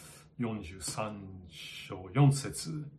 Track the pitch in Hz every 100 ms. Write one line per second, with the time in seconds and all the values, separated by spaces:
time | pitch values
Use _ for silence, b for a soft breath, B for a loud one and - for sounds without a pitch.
0 | B B B - 117 110 87 95 - -
1 | 107 104 98 92 87 - - - - 95
2 | 92 107 139 139 107 - - 156 139